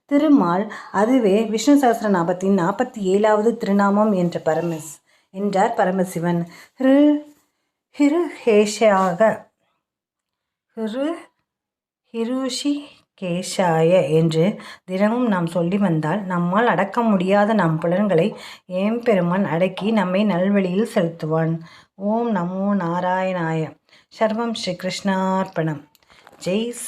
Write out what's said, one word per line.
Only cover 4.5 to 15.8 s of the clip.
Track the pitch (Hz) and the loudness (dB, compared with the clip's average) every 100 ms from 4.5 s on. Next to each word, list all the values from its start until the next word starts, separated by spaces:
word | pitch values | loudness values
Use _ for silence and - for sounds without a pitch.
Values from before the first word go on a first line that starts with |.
| 156 170 160 156 - _ _ _ | 0 -2 -6 -10 -20 _ _ _
என்றார் | 190 202 190 226 - | -6 -2 0 0 0
பரமசிவன். | 185 190 185 170 170 170 170 - - - | 0 0 -2 -2 -2 -2 -4 -12 -20 -2
ஹிரு-, | 262 277 294 294 - _ _ _ _ _ _ - | 4 6 6 2 -2 _ _ _ _ _ _ 0
ஹிருஹேஷாக, | 285 349 320 - - 208 208 - 220 190 190 170 220 - - _ _ _ _ _ _ _ _ _ _ _ _ - | 2 2 -2 -4 2 4 2 2 2 4 2 2 2 0 -8 _ _ _ _ _ _ _ _ _ _ _ _ -10
ஹிரு-, | 220 240 294 339 - _ _ _ _ _ _ _ _ | -8 -4 -4 -6 -12 _ _ _ _ _ _ _ _
ஹிருஷிகேஷாய | 233 226 254 262 254 285 285 285 - _ _ 180 175 190 - 180 160 165 185 143 | -6 -4 -2 -4 -4 -2 -4 -6 -20 _ _ -6 -4 -4 -2 0 2 4 4 4
என்று | 160 165 160 180 214 - - | 2 2 2 0 -2 -10 -18
தினமும் | - 185 208 233 247 | -8 -2 0 0 0
நாம் | 185 165 | 0 -2
சொல்லி | 180 170 | -2 0
வந்தால் | 202 | 0